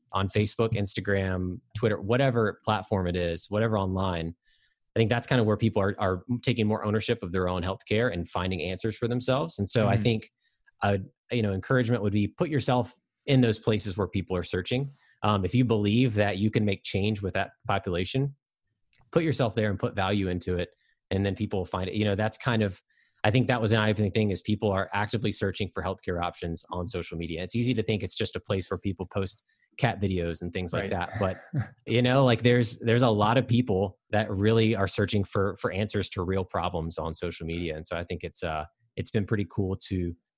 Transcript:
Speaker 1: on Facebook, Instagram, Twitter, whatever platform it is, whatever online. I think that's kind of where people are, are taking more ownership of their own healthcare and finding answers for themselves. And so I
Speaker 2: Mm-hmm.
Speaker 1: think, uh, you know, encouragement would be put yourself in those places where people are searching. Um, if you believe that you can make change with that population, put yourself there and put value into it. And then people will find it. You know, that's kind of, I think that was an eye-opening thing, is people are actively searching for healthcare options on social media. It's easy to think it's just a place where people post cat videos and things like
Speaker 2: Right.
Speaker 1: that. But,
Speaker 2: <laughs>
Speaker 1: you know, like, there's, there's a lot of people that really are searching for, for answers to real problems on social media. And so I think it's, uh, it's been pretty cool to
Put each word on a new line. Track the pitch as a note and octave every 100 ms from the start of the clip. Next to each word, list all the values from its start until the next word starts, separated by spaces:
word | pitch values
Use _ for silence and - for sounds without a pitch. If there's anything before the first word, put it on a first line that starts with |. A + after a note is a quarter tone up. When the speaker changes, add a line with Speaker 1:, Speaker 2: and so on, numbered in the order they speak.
| _
Speaker 1:
on | F#2+ G2
Facebook, | G#2+ G#2 - A2+
Instagram, | G#2 G2+ - F#2+ G2 F#2+ F#2 F#2 F2+ - -
Twitter, | A2+ G#2
whatever | G2 B2 C3+ A#2+ G#2+ -
platform | - G#2+ - G2 F2+
it | F2+
is, | F2 E2 -
whatever | G#2 A2+ G#2+
online. | G2 F#2 F#2+ E2+ E2 E2+ _ _ _ _ _ A2
I |
think | A2
that's | A#2+ -
kind | B2+
of | G#2+
where | G#2
people | A2+ G#2
are, | G2 F#2+
are | G2 F#2 - A#2+
taking | - A#2+ G#2+
more | G#2+ G#2
ownership | G#2+ - A2+
of | F2+
their | F#2 F2+
own | F2+
healthcare | F2 F#2+ - G#2 A#2+
and | F2 E2+
finding | G2 F#2+ F#2
answers | E2 F#2 A2 G#2
for | A#2
themselves. | B2 B2 C3 E3 -
And | G3+
so | A#2+ G#2
I | A2
Speaker 2:
Mm-hmm. |
Speaker 1:
think, | A2 A2 - _ _ _ _ _
uh, | G#2 G2+ - _ _
you | A#2+
know, | G#2
encouragement | F#2+ - C3 A2+ A#2+
would | G#2
be | G#2 G2+
put | - F3
yourself | C#3+ B2+ B2+ B2 - _ _ -
in | C3+
those | A#2+ G#2+
places | - A2 G2+ F#2+
where | F#2
people | G2+ F2+ F2+
are |
searching. | E2+ F2+ F2+ B2 C#3 - _ _
Um, | G#2 G#2
if | F2+
you | A#2+ B2
believe | A2+ G#2 A2+ B2+ G#2
that | G#2 F#2+
you | G#2+
can | A2
make | G#2 G2
change | - G2 G#2 G#2
with | G2
that | F#2+ G2 - -
population, | G2 - F2 F#2 C3 C#3 C#3 _ _ _ _ _ - _
put | F3
yourself | E3 - A#2+
there | A2+ G#2+
and | F#2
put | A#2+ G2
value | F#2+ G#2 F#2+
into | F2+ - F2+
it. | F2 _ _ _ _
And | G2 G2
then | F#2+
people | G#2 G2
will | F2+
find | F#2 F#2
it. | G2
You | G#2
know, | G2+
that's | G#2+ -
kind | - A2+
of, | G#2 F#2 _ _ _ _ A2
I |
think | B2 A#2+
that | B2
was | A2
an | A2
eye-opening | G#2+ G#2 G#2
thing, | A2+ G#2+
is | F#2
people | - G#2 G#2+
are | F#2+ F#2+
actively | G2+ G#2 A2 G#2+
searching | G2+ G2+ F2+ G2
for | -
healthcare | F#2 F#2 - F2
options | F2 - F2 E2 -
on | F2+ F2
social | F2+ E2 E2
media. | E2 D#2+
It's | F#2 A#2
easy | A#2+
to | A2
think | G#2+ G#2
it's | F#2 -
just | G2 F#2
a |
place | - G2 -
where | F#2
people | G2+ F2+ F#2
post | G#2 G2 - _ _ _ -
cat | B2 F#2+
videos | G2 F#2 E2+ E2
and | F2
things | F#2 F2
like | F2
Speaker 2:
Right. | G2
Speaker 1:
that. | G2 F2 G#2
But, | G2 F#2 -
Speaker 2:
<laughs> | C#3+ G#2 - -
Speaker 1:
you | A2+
know, | B2 C3
like, | C3 A2+
there's, | A#2+ B2 A2+ -
there's | A#2 A#2+
a | B2+
lot | G#2 G#2 B2
of | A#2
people | A#2 B2+ F#2 G2 - _
that | G#2 G#2+
really | G2 G#2+ A2+ A2 G#2+
are | G2
searching | - G2+ G#2 G2
for, | G#2 G2 F2
for | A2+
answers | F2+ G#2+ G#2 F#2
to | -
real | F2 F#2+ F#2
problems | F#2+ F2 F2 E2 E2+
on | D#2+
social | D#2 F2 E2 E2
media. | E2+ F2 D#2
And | D#2
so | E2+
I | F2
think | E2+
it's, | E2+ -
uh, | F2 D#2 D#2 _ _ -
it's | -
been | A2+ F#2+
pretty | G#2+ G2+
cool | - F#2 F#2+ -
to | F#2+ F2 E2+ _